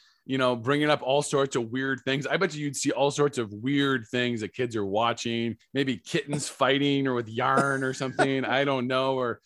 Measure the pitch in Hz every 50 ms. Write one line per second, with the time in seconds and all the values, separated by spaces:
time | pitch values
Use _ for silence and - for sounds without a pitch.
0 | _ _ _ _ _ - 135 131 131 127 127 117 110 127 143 147 151 151 151 139
1 | 123 127 135 143 143 - - 139 135 135 - 135 117 113 117 131 135 135 135 131
2 | - 131 135 143 135 131 139 165 190 180 147 151 151 143 139 - - 139 - -
3 | 139 143 143 - 147 147 143 127 117 101 104 104 110 131 143 143 143 139 135 127
4 | 113 - - 123 123 123 120 110 107 92 - - 127 120 113 110 101 98 95 107
5 | 117 117 117 - - 120 117 117 117 117 107 - _ _ - 135 143 135 123 -
6 | - - - 165 - 139 143 147 139 - - - 139 127 135 139 143 143 139 139
7 | 135 135 127 120 120 110 113 117 127 131 135 135 139 139 135 135 135 131 131 -
8 | 135 131 131 - - 139 135 135 127 107 120 135 143 143 139 131 120 123 131 131
9 | 131 135 135 131 123 120 110 - _